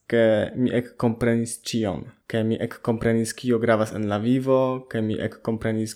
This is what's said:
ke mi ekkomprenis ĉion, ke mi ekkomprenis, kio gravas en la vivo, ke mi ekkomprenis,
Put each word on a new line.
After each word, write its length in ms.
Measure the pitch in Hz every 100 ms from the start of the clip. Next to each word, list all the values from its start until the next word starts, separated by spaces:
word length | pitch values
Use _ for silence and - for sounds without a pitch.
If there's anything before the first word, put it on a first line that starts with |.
| -
ke 120 | 117 113 107 - 131
mi 140 | 120
ekkomprenis 840 | 110 123 - 120 110 117 117 113 -
ĉion, 460 | - 113 104 78 - - -
ke 160 | 113
mi 140 | 110 113
ekkomprenis, 800 | 113 - - 110 117 113 113 -
kio 220 | 127 117
gravas 320 | 117 110 110
en 140 | 104 104
la 80 | 104
vivo, 680 | 113 131 131 131 131 127 -
ke 140 | 113 110
mi 140 | -
ekkomprenis, 720 | 110 - - 110 117 110 110